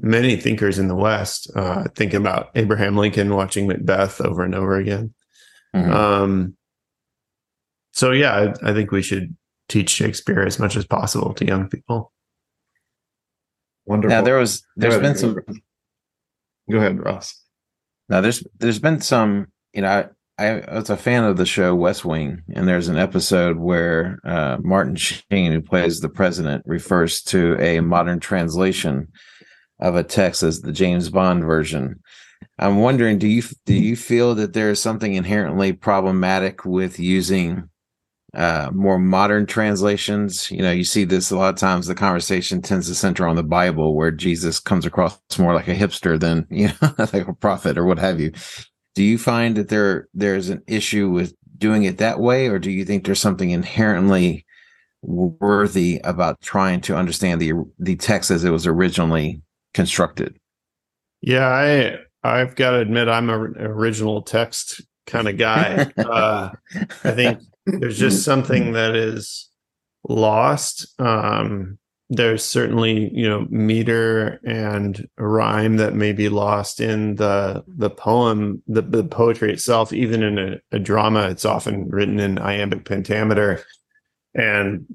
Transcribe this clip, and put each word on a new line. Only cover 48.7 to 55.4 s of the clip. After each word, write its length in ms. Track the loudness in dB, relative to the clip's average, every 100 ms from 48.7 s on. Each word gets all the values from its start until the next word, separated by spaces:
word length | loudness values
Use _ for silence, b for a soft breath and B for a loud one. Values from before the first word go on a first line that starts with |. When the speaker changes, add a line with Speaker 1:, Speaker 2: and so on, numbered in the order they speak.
| _ _
Speaker 2:
Do 80 | 0
you 160 | 2 2
find 380 | 0 0 0 0
that 120 | 0
there, 400 | 0 2 0 -6
there's 340 | -4 -2 0 -4
an 140 | -8 -4
issue 440 | -4 -2 0 0
with 240 | 0 -2 -8 _ -4
doing 260 | 0 2
it 140 | 0 0
that 200 | -2 2
way, 300 | 2 2 2
or 100 | -2
do 120 | -2
you 140 | -4 -2
think 180 | -2
there's 160 | 0 0
something 300 | 0 0 0
inherently 960 | 0 -2 0 2 2 4 4 2 0 b b b b b b
worthy 960 | -6 -2 -2 0